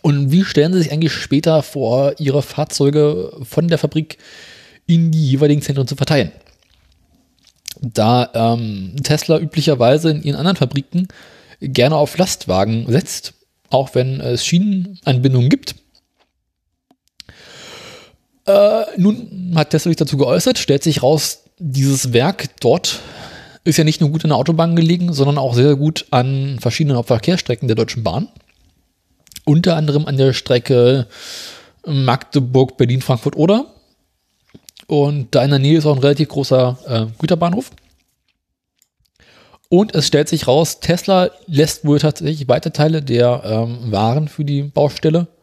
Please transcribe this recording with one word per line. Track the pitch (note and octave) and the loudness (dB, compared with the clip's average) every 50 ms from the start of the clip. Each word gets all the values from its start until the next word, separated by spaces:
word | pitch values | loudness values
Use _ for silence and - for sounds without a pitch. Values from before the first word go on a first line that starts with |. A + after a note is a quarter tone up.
Und | - D#3 C#3+ C#3+ C#3+ C3+ | 2 0 0 2 0 2
wie | D3 F3+ G3 | 2 2 0
stellen | - - D3+ D3 E3 F#3 | 2 2 2 2 2 2
sie | F#3 | 0
sich | E3 C#3+ | 0 0
eigentlich | C#3+ D#3 E3 D3 - | -2 -2 -2 -2 -2
später | - - - C#3 C#3 - E3+ D#3+ D#3 C#3 | -6 -6 -2 -2 0 0 2 0 0 0
vor, | - - C#3 C3 A2+ A#2+ C3 C#3 C#3+ - - | -2 -6 -4 -2 0 0 2 0 0 -2 -2
ihre | D#3 C#3 C3 D3 | -4 -2 -2 -2
Fahrzeuge | C3+ - - - D3+ - - - C#3+ C#3 D3+ D3+ D3 D3 D3+ F3 - - - - C3 | -4 -4 -6 -6 -6 -6 -2 0 0 2 2 2 2 2 0 -2 -6 -8 -12 -16 -18
von | - - D#3 E3 | -6 -4 -2 0
der | E3+ E3 | 0 0
Fabrik | D3+ - D3 - D#3 D3+ - - _ - - - - - - - - - - _ _ _ | 0 -2 -2 -2 -4 -4 -4 -12 _ -20 -20 -20 -20 -20 -20 -20 -20 -20 -20 _ _ _
in | - E3+ E3 E3 E3 | 2 2 2 4 2
die | D#3+ D#3+ D#3 C3+ | 2 2 2 2
jeweiligen | C3 C3+ D3+ D3 D3 D3 | 2 2 4 2 2 2
Zentren | - - C#3+ C#3 C3 | 0 -4 -4 -4 -2
zu | - C#3 | -4 -4
verteilen? | - C#3 - D#3 C#3+ G#2+ D#2 - - _ _ _ _ _ _ _ _ _ _ _ _ _ _ _ _ _ _ _ _ _ _ _ _ _ - - - | -6 -2 0 2 0 0 -2 -6 -16 _ _ _ _ _ _ _ _ _ _ _ _ _ _ _ _ _ _ _ _ _ _ _ _ _ -20 -14 -12
Da, | - A#2+ - A#2 G#2+ A2 A#2+ B2 B2 - - | -12 -6 -2 0 2 2 2 2 0 -2 -2
ähm, | A#2 A2+ A2+ A#2 A#2+ A#2 G#2+ G#2 G2 F#2+ F#2 F2 C#3 C3+ | -2 0 0 0 -2 -4 -8 -8 -8 -10 -10 -8 -8 -2
Tesla | - D3+ D3+ - - D#3+ D3+ | -2 -2 -2 0 0 0 0
üblicherweise | D#3+ D3+ - D#3 C#3+ - - B2 - A#2+ C#3 D#3 E3 D#3+ | 0 -4 -4 -2 0 0 2 4 4 4 4 4 2 0
in | D3+ D3 - | -2 -2 -4
ihren | D3 C#3 | -6 -6
anderen | C#3 D3 F3+ F#3+ | -2 -2 -2 0
Fabriken | - C#3+ B2+ - C#3 C3+ _ - F3 F#3 F3+ - - - - - - _ _ - _ | 0 -2 -2 -2 -6 -6 _ -4 -4 -4 -4 -8 -20 -20 -20 -20 -20 _ _ -18 _
gerne | - C#3 B2+ B2 A#2+ C#3+ D#3 | -10 -4 0 2 2 4 4
auf | D3 D3 - - | 2 0 0 0
Lastwagen | - F#3 F3+ - - - - F#2 F#2+ G2 A2 A2+ A2+ A#2 - | -2 -2 -2 -2 -8 -4 -2 0 0 0 0 -2 -4 -2 0
setzt, | A2+ E3 - - - - - - _ _ _ _ _ _ _ _ | 0 0 0 -2 -12 -14 -14 -16 _ _ _ _ _ _ _ _
auch | - B2+ C#3 C3+ - | 0 0 0 0 -2
wenn | C3 B2+ C3 C3 C#3 | -2 -2 -2 -4 -6
es | - B2 B2 A#2+ - | -4 -4 -4 -4 -2
Schienenanbindungen | - E3+ F3 G3 G#3+ G3 F#3+ F3 G3+ F#3+ - _ D#3 C3+ B2 B2+ C3+ C3 B2 A#2+ C3+ | 0 0 2 2 2 -2 -2 -4 -8 -12 -6 _ 0 0 2 2 2 2 2 2 2
gibt. | C4+ C4+ - - - _ _ _ _ _ _ _ _ _ _ _ _ _ _ _ _ _ _ _ _ _ _ _ _ _ _ _ _ _ - - - - - - - - - - - - - - - - - _ _ _ _ _ _ _ _ | 0 -2 -4 -14 -18 _ _ _ _ _ _ _ _ _ _ _ _ _ _ _ _ _ _ _ _ _ _ _ _ _ _ _ _ _ -20 -20 -20 -20 -20 -20 -20 -20 -20 -20 -20 -20 -20 -20 -20 -20 -20 _ _ _ _ _ _ _ _
Äh, | - G3 G3+ G3+ G#3 G#3+ A3+ - - - | 2 4 4 4 4 4 0 -4 -4 -2
nun | G3+ F3 G#3 G#3+ A#3+ A#3+ - G#3 F#3+ F3+ F3+ E3+ | 0 2 2 0 -2 -8 -14 -14 -12 -8 -2 0
hat | D#3+ D3+ - | 0 0 2
Tesla | - D#3 - F3+ | 0 0 0 0
sich | D#3+ | 0
dazu | - D#3 C3+ - | 0 -2 -2 0
geäußert, | C3+ C#3+ A#2+ E3 F3+ - C4 B3 | 0 0 2 0 0 0 0 -2
stellt | - - - C#3 C#3+ - | -2 0 0 0 0 2
sich | E3 D3 - - | -2 -2 0 2
raus, | C3 D#3 D3+ - - - _ _ _ _ _ | 2 2 2 -2 -6 -8 _ _ _ _ _
dieses | F3+ D3 C3 C3+ C3+ C#3 C#3 C3 - B2+ A#2+ | -10 -4 -2 0 0 0 0 0 -2 0 0
Werk | A#2 B2+ E3+ F#3+ - - - _ - | 0 0 0 -4 -6 -10 -12 _ -2
dort | - A#2+ C3+ F3 - - - - - - - - - - - - - - - - _ | 0 0 0 2 0 -6 -8 -8 -14 -18 -20 -20 -20 -20 -20 -20 -20 -20 -20 -6 _
ist | E3+ D3+ | -2 0
ja | - D#3 | 2 2
nicht | D3+ D#3+ - | 0 2 2
nur | E3+ C#3+ | 0 0
gut | D3+ D#3+ - | 0 -2 0
an | D#3 | 0
der | D3 | 0
Autobahn | A#2 C3+ E3 E3 D#3+ E3 E3+ E3 | 0 0 0 0 0 2 2 2
gelegen, | E3+ E3 D#3+ F3 F3 F3 F3 D#3+ | 2 2 2 2 0 0 -4 0
sondern | C3+ C3+ C#3 C#3+ | 0 0 0 0
auch | D3 C3 B2+ A#2 | 0 -2 0 2
sehr | A#2+ C3 D3 D3 | 4 4 4 4
gut | C3+ C#3+ D#3 D#3+ - - _ | 2 0 -2 -2 -4 -8 _
an | - B2+ B2 C3 C#3 C3+ C3+ C#3 C#3 A2+ | 0 0 0 0 -2 -4 -4 -6 -6 -4
verschiedenen | - A#2+ - - D#3+ C#3+ C3+ A#2+ A#2 | -4 -4 -2 0 0 0 0 -2 0
Verkehrsstrecken | - B2+ A2+ - - F3+ F3+ - - B2 - - | 0 0 0 2 0 -2 -2 -2 -6 -6 -4 -2
der | B2 A2+ | -2 0
Deutschen | A2+ A2+ - - B2 A2 | 0 -2 -4 -4 -4 -4
Bahn. | F2+ E2 A#2+ G3+ - _ - _ _ _ _ _ _ _ _ _ _ _ _ _ _ _ _ _ _ - - _ | -4 -4 -4 -6 -8 _ -20 _ _ _ _ _ _ _ _ _ _ _ _ _ _ _ _ _ _ -20 -6 _
Unter | - D3 E3 F3 F#3 E3 | 2 2 2 4 2 0
anderem | D#3+ D#3 D3 C#3 D3 D#3 | 0 0 0 0 0 -2
an | - C#3 | -2 0
der | C3 C3+ C3+ B2 | 2 2 2 2
Strecke | - - - C3 B2 - - C3+ B2 A#2+ B2 C3 C#3 B2 - - - - - - - - - - - - _ _ _ - | 0 -2 0 0 0 2 2 4 4 6 4 4 2 -2 -6 -10 -20 -18 -18 -16 -16 -16 -18 -20 -20 -20 _ _ _ -8
Magdeburg, | - D3 C#3 C3 B2+ A#2+ B2+ - _ - D3 C3 B2 B2+ C3+ B2+ B2 - | -4 -2 0 0 0 0 -2 -4 _ -2 -2 -2 2 2 2 2 2 0
Berlin, | - B2+ A#2 B2+ C3 | -2 0 0 0 -2
Frankfurt, | - - C3 A#2+ - C#3+ - | 0 -2 -2 -2 -2 -6 -2
Oder. | D3 D3+ F3 G3+ A#3 C#4 - _ _ _ _ _ _ _ _ _ _ _ _ _ _ _ _ _ - _ - _ - - | 0 2 2 2 0 0 -4 _ _ _ _ _ _ _ _ _ _ _ _ _ _ _ _ _ -20 _ -20 _ -20 -8
Und | - D#3 D3 C#3+ C#3+ D3 C#3+ B2 - - | -2 0 0 0 0 0 -4 -4 0 0
da | C#3+ C#3 | 2 2
in | C#3 | 4
der | C#3+ C3+ | 2 2
Nähe | C3+ C#3+ D#3+ | 4 4 4
ist | E3 D3+ | 4 4
auch | D3+ D3 | 2 0
ein | C3 | 2
relativ | C3 C#3+ D3 C#3+ D3+ - | 2 2 2 2 -2 -2
großer, | - C3+ C3+ - C3+ B2+ B2+ B2+ B2 - - | -2 -6 0 2 2 2 2 2 -2 -6 -8
äh, | - A#2+ A2+ A2+ A2+ A2+ _ | -4 -4 -4 -4 -4 -6 _
Güterbahnhof. | - - F3+ E3 F3 E3+ F3 A3+ C4+ - - _ _ _ _ _ _ _ _ _ _ _ _ _ _ _ _ _ _ _ _ _ _ _ _ _ _ _ _ _ _ _ _ _ _ _ _ _ _ | -2 -2 0 0 0 -2 -2 -4 -6 -8 -18 _ _ _ _ _ _ _ _ _ _ _ _ _ _ _ _ _ _ _ _ _ _ _ _ _ _ _ _ _ _ _ _ _ _ _ _ _ _
Und | _ F3 F3+ G#3+ G#3+ - | _ 2 2 2 2 0
es | E3 C#3+ | -2 0
stellt | - - C#3+ D#3 - | 2 2 2 2 0
sich | - D3+ - | -2 -2 0
raus, | B2 B2+ D3+ E3 - - _ | 2 2 2 2 0 -4 _
Tesla | - - E3+ F3+ - - F#3+ F#3 F3+ F3 - - _ | -2 -2 -2 0 0 0 2 2 2 0 -4 -10 _
lässt | - D#3 C#3 D3+ D3+ - - - | -2 2 2 2 2 0 -4 0
wohl | D3 D3 D3 | 0 2 2
tatsächlich | D3 D3+ - - E3 C#3+ D#3+ D3+ C#3 | 2 0 -2 -2 -6 -6 -6 -6 0
weite | B2 - - - E3 | 0 0 0 0 -4
Teile | - - D3 D#3 D#3+ D#3+ C#3+ | -2 0 0 2 0 -2 -2
der, | C3+ B2 A#2+ A#2+ B2 B2 - - | -2 2 2 4 2 2 -2 -4
ähm, | G2+ A2 A2 A#2 A#2 A#2+ B2 A#2 A2+ | -4 -4 -2 -2 -4 -6 -8 -6 -4
Waren | F2+ F#2+ G#2+ A2+ A#2+ D3+ D#3 D3 | -2 0 0 0 0 0 -2 -4
für | - - D3+ | -6 -6 -6
die | C#3+ C#3+ C#3 C#3+ | -4 -4 -4 -4
Baustelle | D3 - - D3 C#3+ - - - D#3+ D#3 F3 E3+ - _ _ | -4 0 0 0 0 -2 -2 -2 0 0 0 -2 -4 _ _